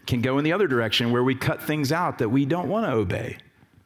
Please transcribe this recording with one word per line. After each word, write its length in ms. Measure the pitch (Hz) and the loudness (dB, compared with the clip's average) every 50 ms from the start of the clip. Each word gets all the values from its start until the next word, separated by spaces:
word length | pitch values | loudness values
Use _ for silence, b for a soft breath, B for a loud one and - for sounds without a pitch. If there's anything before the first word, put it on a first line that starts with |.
| - | -6
can 160 | - 135 120 | -4 -2 0
go 160 | 110 127 131 139 | 0 0 0 0
in 60 | 147 | 2
the 100 | 156 165 | 2 2
other 140 | 202 214 165 | 2 2 2
direction 440 | 127 120 113 110 - - 123 117 | 2 2 0 0 0 0 0 2
where 120 | 120 123 127 | 2 2 2
we 100 | 131 131 | 2 0
cut 300 | 127 - - 156 - - | 0 0 -2 -2 -2 -2
things 280 | - 151 151 143 123 | -4 -2 0 0 0
out 280 | 156 170 180 156 127 - | 0 0 0 -2 -2 -2
that 100 | 135 107 | -2 0
we 160 | 117 139 143 | 2 2 2
don't 220 | 135 156 175 175 135 | 2 0 -2 -2 -2
want 180 | 185 220 226 | -2 -2 0
to 60 | 180 | 0
obey 460 | 131 113 104 90 - - - - - - - - _ _ - - _ _ _ | 0 0 0 0 -2 -4 -6 -8 -10 -12 -16 -20 _ _ -20 -20 _ _ _